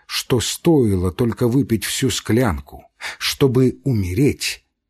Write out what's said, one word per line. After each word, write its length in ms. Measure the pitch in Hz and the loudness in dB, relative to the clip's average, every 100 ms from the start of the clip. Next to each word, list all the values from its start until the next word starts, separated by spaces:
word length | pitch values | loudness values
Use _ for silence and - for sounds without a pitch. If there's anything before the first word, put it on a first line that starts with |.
| - | -10
что 340 | - - 123 | -8 -2 -2
стоило 720 | - - 170 151 113 92 92 | -2 -2 2 4 4 2 -2
только 380 | 87 120 - 120 | 0 -2 0 0
выпить 340 | 135 117 110 | 0 0 -2
всю 260 | - - 131 | -2 -4 -2
склянку, 760 | - - 110 123 73 - - - - - - | -4 0 0 2 -2 -8 -20 -20 -16 -14 -8
чтобы 640 | - - 139 120 123 - | -6 0 2 4 2 0
умереть, 840 | 143 110 90 90 139 - - - _ _ | -2 -2 -2 0 0 0 -8 -10 _ _